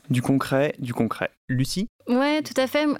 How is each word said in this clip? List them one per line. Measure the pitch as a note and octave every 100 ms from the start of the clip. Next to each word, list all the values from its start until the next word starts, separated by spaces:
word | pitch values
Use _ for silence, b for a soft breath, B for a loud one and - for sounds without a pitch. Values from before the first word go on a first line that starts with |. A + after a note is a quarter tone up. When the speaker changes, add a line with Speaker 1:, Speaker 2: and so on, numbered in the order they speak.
| -
Speaker 1:
Du | B2
concret, | B2 C#3 - C3+ D3 -
du | B2+
concret. | A#2 A2+ - - - -
Lucie ? | B2+ C3+ F3+ G#3+ - -
Speaker 2:
Ouais, | B3 C#4+ D4+
tout | D4+ -
à | C4
fait. | D4 D4+